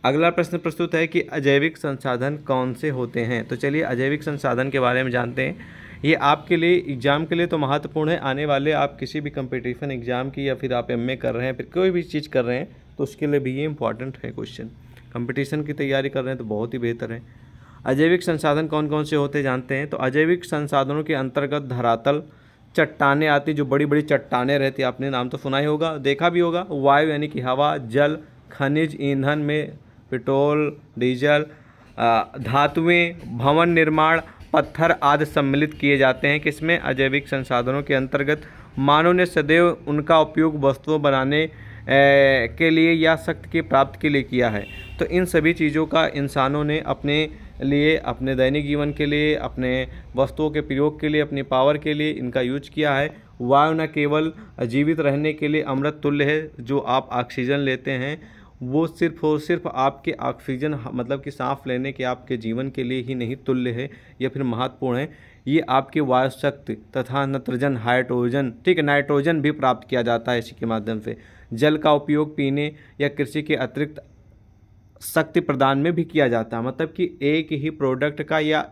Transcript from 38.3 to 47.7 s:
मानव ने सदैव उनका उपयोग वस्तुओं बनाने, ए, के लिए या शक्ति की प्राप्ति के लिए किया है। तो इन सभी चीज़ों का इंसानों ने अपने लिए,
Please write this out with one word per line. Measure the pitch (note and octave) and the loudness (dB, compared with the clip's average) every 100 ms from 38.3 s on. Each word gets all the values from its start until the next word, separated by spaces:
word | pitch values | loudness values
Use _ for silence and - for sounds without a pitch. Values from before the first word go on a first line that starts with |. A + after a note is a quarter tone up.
| D#3 - - - - | -2 -4 -20 -14 -2
मानव | C#3 D3 E3+ | 4 6 6
ने | F3+ F3+ | 4 2
सदैव | E3+ C#3+ E3 F3 - - | 0 4 6 4 2 -2
उनका | D3+ D3 D#3+ | -4 4 4
उपयोग | D#3 D#3 D#3+ D3+ | 4 2 0 4
वस्तुओं | C#3 C3 - D#3 | 0 0 0 0
बनाने, | C#3+ C3+ C3 D3 D#3 - - - - | 2 2 2 0 -2 -6 -18 -14 2
ए, | C3+ C#3 C#3 C#3 C3+ A2+ - | 6 8 8 6 4 0 0
के | E3 | 2
लिए | D#3+ E3 | 4 4
या | E3 D#3+ D#3+ | 4 2 2
शक्ति | D#3+ E3 - | -2 -8 -4
की | E3+ | -4
प्राप्ति | D#3+ C3+ C3+ - | 2 2 2 0
के | D3+ | 0
लिए | C#3+ | 0
किया | B2 B2 A#2+ | 0 0 0
है। | G#2 G2 - - - | -2 -8 -14 -14 -6
तो | E3 | -2
इन | F3 F3+ | 0 2
सभी | E3+ D#3 | 2 2
चीज़ों | E3+ D#3 D3 D#3 | 2 0 0 0
का | D#3+ D#3 | 2 0
इंसानों | D3 C#3 C#3+ C3 D3 | 0 -4 0 0 0
ने | D3 D3+ | 0 -2
अपने | - C3+ C#3+ D3 D#3 - - - | -2 -4 0 0 -2 -6 -18 -6
लिए, | C3+ | 0